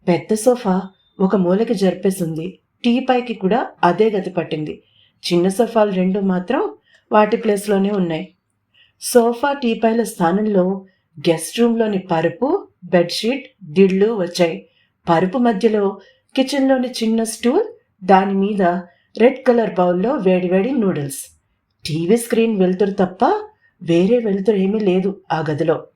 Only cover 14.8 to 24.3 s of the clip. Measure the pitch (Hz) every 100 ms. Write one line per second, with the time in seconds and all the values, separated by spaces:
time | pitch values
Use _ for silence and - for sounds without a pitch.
14.8 | _ _ - 165 185 254 240 208 226 214
15.8 | 202 196 - _ _ - 269 285 269 262
16.8 | 247 247 226 226 220 - 240 311 - -
17.8 | _ _ 185 190 196 196 196 214 180 180
18.8 | 180 _ _ - 226 269 - 233 214 180
19.8 | 180 175 202 285 185 185 180 185 208 269
20.8 | 196 151 139 - - _ _ _ _ _
21.8 | - 156 170 233 240 220 226 214 185 185
22.8 | 202 196 180 - 262 427 427 _ _ _
23.8 | 160 170 190 240 226